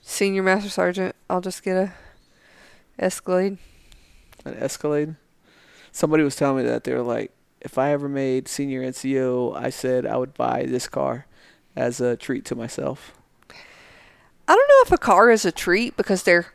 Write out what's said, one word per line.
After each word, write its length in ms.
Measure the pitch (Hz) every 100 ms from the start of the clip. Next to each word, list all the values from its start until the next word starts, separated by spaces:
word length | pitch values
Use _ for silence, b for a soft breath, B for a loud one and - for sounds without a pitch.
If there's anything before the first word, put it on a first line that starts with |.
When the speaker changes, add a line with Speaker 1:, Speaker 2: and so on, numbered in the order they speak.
Speaker 1:
senior 400 | - - 196 196
master 260 | 190 190 202
sergeant, 460 | 190 180 180 185 - _
I'll 100 | 185
just 220 | 185 185
get 140 | - 185
a 160 | 190 b b b b b b b b b b -
Escalade. 580 | 185 - - 185 190 196 b b b b b b b -
Speaker 2:
An 100 | -
Escalade? 600 | - 135 - 151 147 151 160 _ _ b b b b b
Somebody 300 | - 151 156
was 140 | 147 -
telling 260 | 139 135
me 60 | 120
that 140 | 120
they 80 | 123
were 100 | 127
like, 300 | 120 117 104 _ _ _
"If 180 | - -
I 140 | 135
ever 160 | 147 143
made 400 | 139 135 131 131
senior 340 | - 143 131
N 100 | 131
C 260 | 127 135 135
O, 340 | 131 123 123 -
I 140 | 123
said 340 | - 131 127
I 120 | - 113
would 160 | 127
buy 320 | - 123 123 135
this 200 | 127 -
car 380 | - 135 123 - b b b _
as 260 | - 123 120
a 160 | 123 120
treat 280 | - 123 -
to 80 |
myself." 600 | 127 117 - 139 131 - - _ _ _ b b b b b b b b _ -
Speaker 1:
I 60 |
don't 140 | 381 571
know 140 | 554 494
if 60 |
a 60 | 339
car 280 | - 185 226
is 140 | 226 196
a 60 |
treat 440 | - - 180 233 -
because 280 | - 190
they're 220 | - 175 175